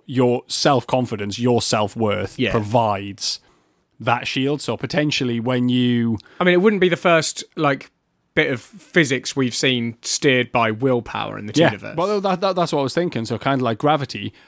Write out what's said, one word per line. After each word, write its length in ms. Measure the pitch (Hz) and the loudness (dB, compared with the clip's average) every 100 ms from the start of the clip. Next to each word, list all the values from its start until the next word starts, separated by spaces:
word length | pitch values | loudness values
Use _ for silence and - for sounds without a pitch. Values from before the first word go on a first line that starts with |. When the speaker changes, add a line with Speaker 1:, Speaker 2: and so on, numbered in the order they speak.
| - | -4
Speaker 1:
your 380 | 127 123 123 - | 0 2 2 -2
self-confidence, 920 | - 156 135 - 131 120 104 101 101 | -2 2 2 2 -2 -2 -4 -6 -2
your 220 | 123 117 | 0 2
self-worth 760 | - 120 104 113 107 98 98 - | 2 0 -2 -2 -2 -2 -4 -2
Speaker 2:
Yeah. 140 | 113 | -2
Speaker 1:
provides 880 | 113 104 120 110 98 101 98 - - _ _ _ _ _ - | 0 0 2 2 0 -6 -8 -8 -8 _ _ _ _ _ -8
that 260 | 117 120 123 | -2 -2 -2
shield. 340 | 139 131 147 | -2 -2 -2
So 140 | - 110 | -4 -6
potentially 640 | 120 175 151 - 127 117 | -4 -2 0 0 -2 -2
when 300 | 117 127 123 | -2 0 2
you 480 | 123 123 120 117 107 - - | 2 2 2 2 -2 -6 -2
Speaker 2:
I 20 | |
mean, 100 | 180 | 2
it 80 | 180 | 4
wouldn't 200 | 208 202 | 4 4
be 80 | 185 | 2
the 80 | 165 | 2
first, 480 | 185 165 151 - - - | 4 4 2 -6 -10 -2
like, 340 | 147 135 - _ _ _ _ - | 0 0 -6 _ _ _ _ -2
bit 160 | 147 | 0
of 80 | 123 | -2
physics 720 | - 196 - 180 139 131 - 139 | -8 -20 -2 2 2 0 -2 -2
we've 200 | 127 - | -2 0
seen 400 | 139 123 117 110 | 0 0 -2 -6
steered 500 | - - 147 127 120 | -6 0 2 2 2
by 200 | 123 113 | 0 0
willpower 640 | 110 135 123 113 107 107 104 | 0 0 0 -2 -6 -6 -8
in 60 | 104 | -4
the 80 | 110 | 2
Speaker 1:
Yeah. 120 | 160 | 2
Speaker 2:
universe. 280 | 101 104 147 | 2 -6 -4
Speaker 1:
Well, 240 | 185 208 | -2 0
that, 220 | 196 180 | 0 0
that, 140 | 190 185 | 0 0
that's 160 | 170 | 0
what 60 | 156 | 0
I 40 | |
was 100 | 131 | 0
thinking. 300 | - 175 123 110 | 0 -2 -2 -4
So 120 | 117 | -4
kind 240 | 135 135 | 0 0
of 20 | |
like 140 | 123 113 | 0 0
gravity, 560 | 147 151 139 107 104 - | 2 0 -2 -8 -10 -12